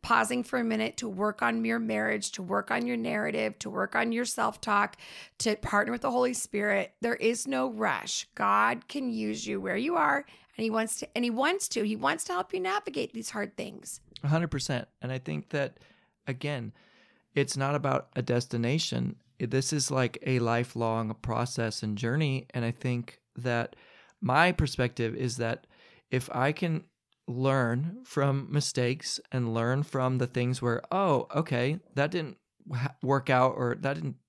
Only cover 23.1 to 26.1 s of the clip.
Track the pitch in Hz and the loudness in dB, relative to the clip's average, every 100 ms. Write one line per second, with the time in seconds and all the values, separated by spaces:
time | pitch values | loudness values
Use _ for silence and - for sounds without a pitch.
23.1 | - _ - 123 117 117 - - - - | -14 _ -6 0 0 -2 -8 -20 -20 -20
24.1 | _ 120 135 175 175 151 - 123 - 113 | _ 2 6 6 4 0 2 0 0 -2
25.1 | 117 127 123 113 120 _ _ - - _ | 0 -2 0 -2 -4 _ _ -20 -20 _